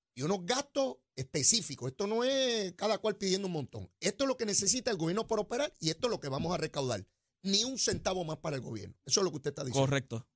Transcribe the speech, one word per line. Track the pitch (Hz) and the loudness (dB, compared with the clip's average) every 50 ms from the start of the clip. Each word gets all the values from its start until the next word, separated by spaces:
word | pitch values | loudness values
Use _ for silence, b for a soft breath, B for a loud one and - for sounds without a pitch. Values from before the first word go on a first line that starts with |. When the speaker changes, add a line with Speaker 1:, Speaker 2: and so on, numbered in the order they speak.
| _ _ - | _ _ -8
Speaker 1:
y | 117 135 | -4 0
unos | 160 202 190 175 | 0 0 0 0
gastos | 175 247 269 277 - - 285 269 262 247 - _ _ - | 0 0 0 0 -2 -2 -2 -2 -2 -2 -8 _ _ -10
específicos". | - 131 - - 156 131 - 233 233 160 - 135 - 123 131 | -10 -8 -4 -2 2 4 4 4 4 2 -2 -8 -6 -6 -6
Esto | - - 202 | -4 -4 -2
no | 202 220 233 240 | 0 0 0 2
es | 262 269 269 262 247 233 220 202 180 170 | 2 2 2 0 0 0 0 -2 -4 -4
cada | - 196 214 214 | -2 0 0 0
cual | 185 - 220 208 | 0 0 -2 -2
pidiendo | - 202 190 180 190 202 | 0 2 2 2 2 0
un | 185 175 | -2 -2
montón. | 156 131 - - 110 92 - _ - | -4 -4 -6 -8 -12 -12 -12 _ -2
Esto | - 185 208 - 277 | -2 0 0 2 0
es | |
lo | 269 262 | 0 0
que | 262 233 | 0 0
necesita | 208 196 190 202 190 214 254 208 254 | 0 2 2 4 4 2 2 2 0
el | 214 | 0
gobierno | 160 160 160 180 214 220 | 0 0 0 0 0 0
para | - 226 208 202 | 0 0 0 0
operar | - 226 247 285 - - - | 0 -2 -2 -2 -2 -4 -2
y | 160 156 | 0 0
esto | 165 - - | 0 0 0
es | 240 | -2
lo | 180 127 | -2 -2
que | - 143 | -4 -4
vamos | 131 143 156 165 180 | -4 -2 -2 -2 -2
a | |
recaudar. | 156 156 156 - 151 135 123 120 123 110 _ _ _ _ _ _ _ - | -2 -2 -4 -2 -2 -2 0 -2 -2 -4 _ _ _ _ _ _ _ -2
Ni | 190 196 202 226 | 2 2 2 2
un | 254 269 | 0 -2
centavo | 220 - - 190 165 - 202 190 185 175 | 0 0 0 0 0 -2 -2 -2 -2 -4
más | 156 156 - | -4 -6 -6
para | - 160 147 | -6 -6 -6
el | 135 | -4
gobierno. | 117 - 117 104 98 95 - _ - | -6 -8 -10 -10 -10 -12 -16 _ -4
Eso | - - 214 | 0 2 2
es | 196 | 2
lo | 175 | 2
que | 151 | -2
usted | 143 - 147 | -2 -4 -4
está | 143 151 143 | -4 -4 -4
diciendo. | 131 113 139 135 | 0 4 4 4
Speaker 2:
Correcto. | 131 139 139 131 - 117 113 - _ _ | 4 4 0 0 -2 -8 -10 -10 _ _